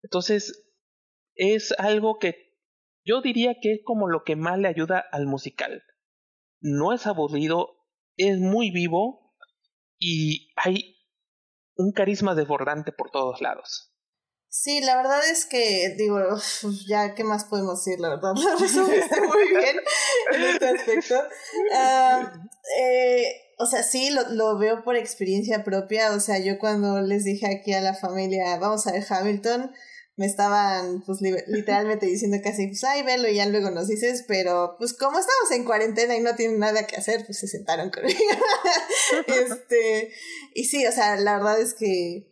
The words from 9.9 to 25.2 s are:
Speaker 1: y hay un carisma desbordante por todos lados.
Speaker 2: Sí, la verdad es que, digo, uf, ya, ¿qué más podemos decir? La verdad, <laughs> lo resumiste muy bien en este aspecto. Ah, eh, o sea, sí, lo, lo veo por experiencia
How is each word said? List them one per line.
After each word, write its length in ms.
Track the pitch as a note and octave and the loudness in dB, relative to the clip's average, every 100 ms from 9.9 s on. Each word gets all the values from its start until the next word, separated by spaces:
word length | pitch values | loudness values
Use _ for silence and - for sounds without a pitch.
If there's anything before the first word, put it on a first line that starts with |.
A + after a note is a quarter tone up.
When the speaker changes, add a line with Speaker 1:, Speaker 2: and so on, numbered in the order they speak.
| _ | _
Speaker 1:
y 540 | F3 E3 D#3 D3+ _ - | -4 0 -2 -4 _ -4
hay 400 | F#3 F#3 - _ _ _ _ _ _ _ _ | -2 -2 -4 _ _ _ _ _ _ _ _
un 160 | - F#3 | -2 -2
carisma 420 | G3+ G3 G3+ G3+ E3 | 0 0 0 0 0
desbordante 560 | C#3+ C#3 C3+ D3+ D3+ | 0 -2 -2 -4 -8
por 180 | - - | -10 -8
todos 300 | C#3 C3 B2 | -4 -4 -4
lados. 480 | B2 - - - - _ _ _ _ _ _ | -6 -6 -10 -14 -16 _ _ _ _ _ _
Speaker 2:
Sí, 320 | - C#4+ C#4+ | -4 -2 0
la 140 | C4 B3+ | 2 2
verdad 240 | C4 C#4 D#4 | 4 2 2
es 180 | E4 - | 2 0
que, 480 | B3+ A3+ F#3+ F#3 F#3+ | 0 0 2 0 0
digo, 220 | G#3+ G3+ F#3+ | 0 2 0
uf, 300 | G#3 - - G#3 G3 F#3+ | -2 -4 -6 -6 -8 -2
ya, 280 | G#3 G#3 | 0 0
¿qué 100 | G3+ | -2
más 200 | A3 G#3 G#3 | -2 -2 -2
podemos 360 | G#3 F#3+ F3+ | -2 -2 -4
decir? 160 | - F3+ | -4 -2
La 120 | E3+ | -2
verdad, 240 | C#3 F#3+ | -2 -2
<laughs> 20 | G3+ | 0
lo 200 | F4 E4 | 2 2
resumiste 640 | F#4+ - F#4+ G#4 - D#4 | 2 4 4 4 4 2
muy 260 | F4+ G#4 G4 | 4 4 4
bien 280 | F#4+ - D#4+ C#5+ D5+ - C5 A#4 | 4 2 0 -2 -2 2 2 2
en 80 | C5+ | 0
este 260 | - E4+ C4 | 2 2 2
aspecto. 460 | D4+ A#3 A3+ - B3+ C#4+ - - - G4+ | 0 2 0 2 0 0 -8 -8 -2 2
Ah, 580 | C4 C4 C4 C4 B3+ B3 F3 F#3 - C4+ C4+ | 4 4 6 6 4 0 -12 -20 -20 -4 0
eh, 460 | B3+ B3+ B3+ B3 A#3+ - _ _ | 4 4 4 4 2 -4 _ _
o 60 | A#3+ | -2
sea, 160 | C4+ | 0
sí, 280 | - C4 C4 | 0 0 0
lo, 180 | C#4+ B3 | 0 0
lo 300 | A3+ A3 G#3 | 0 0 2
veo 260 | G#3+ A3+ | 2 0
por 100 | A3+ A#3 | 0 -2
experiencia 680 | G#3 - | -2 -6